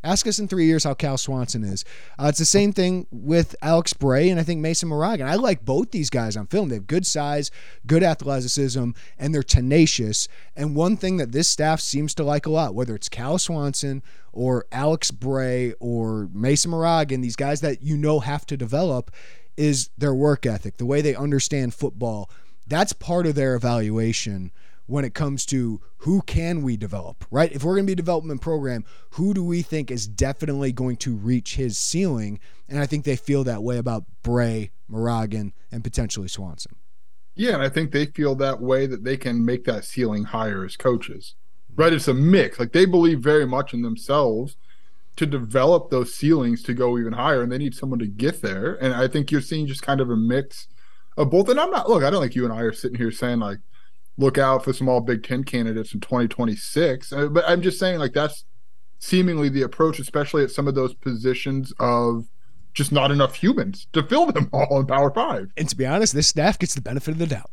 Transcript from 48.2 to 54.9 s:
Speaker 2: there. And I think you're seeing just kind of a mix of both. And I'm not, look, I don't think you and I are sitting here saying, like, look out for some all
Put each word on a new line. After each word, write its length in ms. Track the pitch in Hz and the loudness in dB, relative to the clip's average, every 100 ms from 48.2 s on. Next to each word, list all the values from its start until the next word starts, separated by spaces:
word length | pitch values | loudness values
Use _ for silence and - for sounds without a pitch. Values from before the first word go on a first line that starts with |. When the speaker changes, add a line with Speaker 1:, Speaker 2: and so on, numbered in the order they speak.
| 135 - | -2 0
Speaker 2:
there. 340 | 110 95 123 - | -4 -2 -4 0
And 180 | 131 | -2
I 140 | 123 131 | 2 2
think 240 | 151 139 | 2 2
you're 100 | 151 | 0
seeing 260 | - 156 147 | 0 -4 -4
just 140 | 135 | -4
kind 200 | - 139 | 0 2
of 80 | 127 | 2
a 60 | 113 | 2
mix 520 | 113 127 135 - - - - - - - | 2 2 -2 -8 -12 -12 -12 -12 -10 0
of 120 | 147 | 4
both. 200 | 170 196 | 4 4
And 100 | 262 | 4
I'm 120 | 349 | 4
not, 180 | 370 - | 0 4
look, 140 | 208 | 4
I 60 | 139 | 4
don't 120 | 190 | 2
think 140 | 131 123 | 0 0
you 100 | 123 | 0
and 80 | |
I 80 | 113 | 0
are 120 | 117 | -2
sitting 240 | - 127 120 | -2 -4 -2
here 140 | 117 | -2
saying, 280 | 110 123 120 | -2 -2 0
like, 200 | 104 98 - - - - - - | -2 -6 -10 -12 -12 -12 -10 2
look 200 | 135 135 | 4 6
out 260 | 135 135 | 4 4
for 100 | 139 | 2
some 140 | 131 | 0
all 140 | 135 | 2